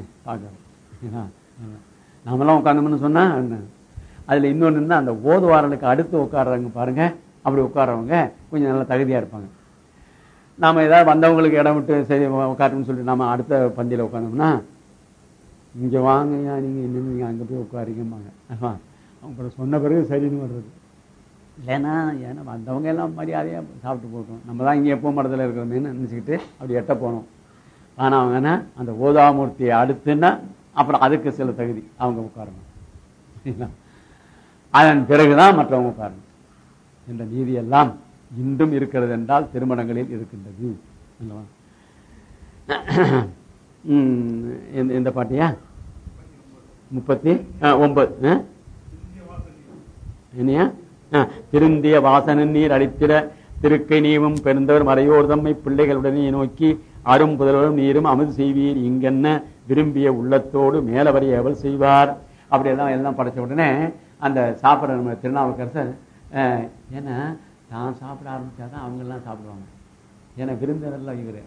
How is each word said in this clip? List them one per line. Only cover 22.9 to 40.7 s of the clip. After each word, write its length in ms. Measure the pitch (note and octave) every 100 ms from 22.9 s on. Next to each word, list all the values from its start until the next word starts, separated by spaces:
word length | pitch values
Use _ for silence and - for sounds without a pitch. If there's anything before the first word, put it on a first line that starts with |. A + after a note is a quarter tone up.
| D#3+ E3 D#3+
மரியாதையா 420 | D#3+ D#3 E3+ E3 D2+ -
சாப்பிட்டு 280 | B2 B2 A2+
போட்டோம், 320 | A#2 A2 A2+ B2
நம்ம 180 | A#2+
தான் 120 | C3+ D3
இங்க 120 | C#3+ B2+
எப்போ 120 | D3
மடத்துல 340 | C#3+ C3 C3
இருக்கிறோமேன்னு 500 | B2 A#2 A#2+ B2+ C#3+
நினைச்சுக்கிட்டு 400 | B2+ A#2+ A#2 G#2 E3+ -
அப்படி 260 | - C3 A#2+
எட்ட 140 | G2+ A#2+
போனோம். 260 | A#2+ A2+ - _ _ _ _ _ _ -
ஆனா 160 | C3+ C3+
அவங்க 180 | B2 B2+
என்ன, 160 | D3 F3+ - -
அந்த 160 | A#2 A2
ஓதாமூர்த்தியை 720 | C#3 D3 C#3+ C#3 C3 - B2 A#2
அடுத்துன்னா 540 | B2+ C3+ D3 D3+ E3+ - - - _
அப்புறம் 300 | C3+ C#3 C#3 C3+
அதுக்கு 220 | D3+ D3
சில 200 | C3+ C3
தகுதி 300 | A2+ A#2+ A2 - -
அவங்க 240 | B2 A2+
உட்காரணும். 460 | A2 A2+ G2+ F#2+ - - - - _ _ _
சரிங்களா? 340 | - C3 A2 B2 - _ _ _ _ _ _ _ _ _
அதன் 280 | C#3 D#3 C#3+ B2
பிறகுதான் 520 | D3 D3 D3 F#3+ E3
மற்றவங்க 320 | B2+ B2+ B2
உட்காரணும் 340 | A2+ G#2 F#2+ - _ _ _ _ _ _ _ B2
என்ற 140 | A#2
நீதி 280 | A2 B2 B2+
எல்லாம் 380 | B2 A#2 C#3+ C3 - - _ _
இன்றும் 420 | A#2+ C3 C3+ D#3
இருக்கிறது 400 | C#3 C#3 C3+ A#2+
என்றால் 380 | A#2 A2+ D3 D3
திருமணங்களில் 600 | B2+ B2+ B2 A#2 A#2 B2+
இருக்கின்றது. 540 | A2 G#2+ G#2 G2+ G2 A#2+